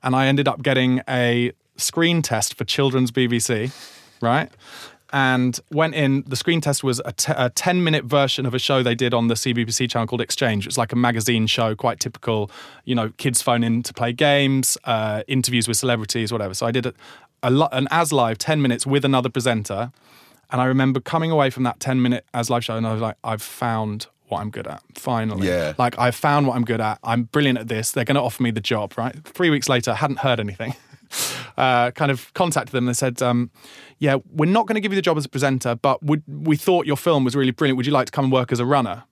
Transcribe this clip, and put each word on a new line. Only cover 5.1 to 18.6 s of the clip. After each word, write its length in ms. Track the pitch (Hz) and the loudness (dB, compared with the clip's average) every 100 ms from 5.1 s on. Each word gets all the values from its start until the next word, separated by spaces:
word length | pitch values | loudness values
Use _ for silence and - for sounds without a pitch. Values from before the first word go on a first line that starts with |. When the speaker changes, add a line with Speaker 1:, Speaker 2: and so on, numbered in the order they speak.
| 143 | 0
Speaker 1:
And 440 | 135 127 127 120 - | 2 2 0 -2 -6
went 240 | 151 160 | 0 0
in, 300 | 156 139 135 139 | 2 0 0 -2
the 100 | 131 | -4
screen 240 | - 170 | 0 0
test 240 | 147 143 | 0 -2
was 160 | 135 120 - | -2 -2 -6
a 60 | |
te-, 200 | - - - | -4 -2 0
a 140 | 123 | 0
ten-minute 520 | - - 180 170 151 | 0 0 2 2 0
version 440 | 120 143 139 - 135 | 2 2 2 0 -2
of 80 | 123 | -2
a 40 | |
show 220 | - 139 | 0 2
they 140 | 123 117 | 2 2
did 180 | 123 | 2
on 140 | 117 113 | 2 2
the 80 | 113 | 0
C 180 | 135 | 0
B 100 | 120 | -2
B 80 | 113 | -2
C 160 | 117 123 | -2 0
channel 200 | 120 113 | 0 -2
called 140 | 120 | -2
Exchange. 440 | 117 - 127 104 98 | -4 -2 0 0 -2
It's 100 | - | -4
like 140 | 113 | -2
a 40 | 120 | 2
magazine 500 | 123 113 110 117 107 | 2 2 0 2 2
show, 280 | - 113 107 | 0 0 0
quite 240 | 123 107 | -2 -2
typical, 500 | - - - 110 104 - - - | -6 -6 -4 -2 -2 -8 -20 -18
you 120 | - 123 | -4 -2
know, 160 | 113 - | -2 -2
kids 220 | 139 123 | -2 0
phone 220 | - 120 | 0 2
in 200 | 117 113 | 2 0
to 100 | 120 | -2
play 180 | - 120 | -2 -4
games, 640 | 123 147 143 139 135 127 - - | 2 4 4 4 2 0 -2 -2
uh, 360 | 113 110 107 - | -2 0 -4 -2
interviews 400 | 131 123 123 110 | -2 0 0 0
with 100 | 110 | 0
celebrities, 540 | 131 120 107 120 107 | 0 -2 -2 -4 -2
whatever. 200 | 117 101 92 | -2 -4 -4
So 100 | 117 | -2
I 60 | |
did 160 | 127 123 | -2 -2
a, 60 | - - - _ _ | -8 -20 -20 _ _
a 80 | 123 | 0
lo-, 180 | 131 156 | 2 2
an 160 | 127 139 | 0 0
as 200 | 156 170 | 0 2
live 280 | 139 117 110 | 2 2 0
ten 220 | - 156 | -2 2